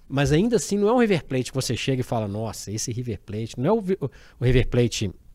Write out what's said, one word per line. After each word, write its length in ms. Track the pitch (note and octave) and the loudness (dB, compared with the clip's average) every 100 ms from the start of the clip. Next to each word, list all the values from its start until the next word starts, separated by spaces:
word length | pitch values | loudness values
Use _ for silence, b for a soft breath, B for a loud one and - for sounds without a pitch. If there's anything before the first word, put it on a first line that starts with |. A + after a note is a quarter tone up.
| - | -6
Mas 240 | C3+ C#3 | 0 2
ainda 240 | D3+ A#3 A3 | 2 2 0
assim 220 | - G3+ | 0 2
não 100 | G3+ | 4
é 40 | |
um 80 | B3 | 4
River 240 | A3+ F3 | 4 2
Plate 260 | - C3 B2 | 0 -4 -2
que 40 | |
você 220 | C3+ - A2+ | -4 -2 -2
chega 240 | - C3 | -2 -2
e 40 | |
fala, 240 | A#2+ A#2 G#2+ | -2 -2 -2
"Nossa, 420 | G#2 A2 - - | -4 -6 -8 -8
esse 220 | G#2 - | -6 -6
River 280 | A2+ B2 G2 | -6 -6 -8
Plate." 380 | - G#2 A2+ - | -8 -8 -8 -2
Não 100 | C#3+ | 0
é 40 | |
o 80 | A3+ | 0
Vi-, 180 | F#3 F#3+ | 0 -4
o, 80 | C3+ b b - | -4 b b -2
o 40 | |
River 240 | A#2+ B2+ - | 4 4 4
Plate 440 | A#2+ A#2 - G2 - - | 2 2 0 -6 -6 -18